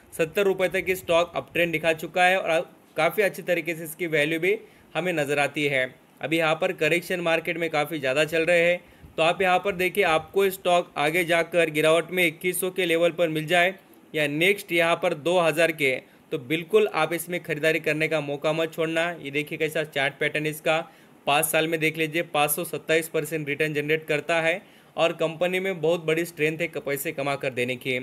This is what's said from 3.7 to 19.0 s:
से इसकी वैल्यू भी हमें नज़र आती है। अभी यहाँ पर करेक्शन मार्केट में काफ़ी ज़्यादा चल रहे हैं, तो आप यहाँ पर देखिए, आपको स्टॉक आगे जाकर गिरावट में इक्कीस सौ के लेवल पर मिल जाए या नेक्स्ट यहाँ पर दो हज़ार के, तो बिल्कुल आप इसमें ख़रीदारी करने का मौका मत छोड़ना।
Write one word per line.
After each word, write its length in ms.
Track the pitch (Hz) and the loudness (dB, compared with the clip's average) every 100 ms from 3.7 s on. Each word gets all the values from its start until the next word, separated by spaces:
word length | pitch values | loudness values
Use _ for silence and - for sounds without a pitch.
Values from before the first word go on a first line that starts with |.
से 100 | 160 | -6
इसकी 220 | 160 156 170 | -8 -6 -2
वैल्यू 340 | 151 151 165 | 0 2 0
भी 160 | 185 220 - - - | 0 -2 -6 -20 -10
हमें 180 | 156 180 | -4 -2
नज़र 260 | 160 139 147 | -2 0 0
आती 260 | 139 151 143 | 0 0 0
है। 180 | 135 127 - _ - | 0 -2 -6 _ -10
अभी 180 | 143 165 | -4 0
यहाँ 160 | 156 | 2
पर 180 | 160 185 | 2 -2
करेक्शन 480 | 156 156 170 170 180 | 0 0 0 -2 -4
मार्केट 380 | 165 165 170 170 | 0 0 -2 -4
में 100 | 165 | -2
काफ़ी 280 | 151 147 156 | -2 -2 -2
ज़्यादा 260 | 131 143 | 0 0
चल 180 | 160 165 | 0 0
रहे 180 | 165 170 | 2 4
हैं, 200 | 170 175 - - - - | 4 0 -6 -20 -8 0
तो 60 | |
आप 200 | 160 175 | 0 2
यहाँ 160 | 185 180 | 2 2
पर 140 | 196 | 0
देखिए, 300 | 180 180 196 | -2 0 2
आपको 440 | 175 160 160 196 196 | 2 2 0 0 0
स्टॉक 420 | 190 180 175 170 147 | 0 2 2 2 -2
आगे 260 | 151 175 | 0 0
जाकर 460 | 165 170 160 170 160 | 2 2 2 2 2
गिरावट 400 | 151 156 165 160 | 2 4 4 2
में 160 | 180 165 | 0 0
इक्कीस 340 | 156 185 175 | 0 -4 -2
सौ 100 | 185 | -2
के 160 | 185 175 | -2 0
लेवल 240 | 165 170 | 2 2
पर 180 | 165 165 | 2 0
मिल 180 | 156 156 | 0 2
जाए 280 | 180 180 185 - - - | 2 2 0 -14 -20 -8
या 120 | 156 147 | -2 -2
नेक्स्ट 440 | 151 185 202 - | 2 2 2 -2
यहाँ 240 | 170 165 170 | 0 2 2
पर 180 | 180 160 | 0 -2
दो 220 | 151 180 | 0 2
हज़ार 320 | 165 151 165 | 2 2 0
के, 220 | 156 135 127 - - - | 2 -2 -2 -8 -20 -8
तो 60 | 156 | -8
बिल्कुल 480 | 123 165 170 214 208 | -4 -4 2 2 2
आप 180 | 160 156 | 0 -2
इसमें 300 | 170 175 175 | -2 -6 -8
ख़रीदारी 360 | 165 151 160 160 | -6 -2 0 0
करने 280 | 156 151 156 | 0 -2 0
का 120 | 160 | -2
मौका 320 | 143 143 156 | -4 -2 -2
मत 200 | 160 160 | 0 -2
छोड़ना। 360 | 165 160 165 | -2 -2 0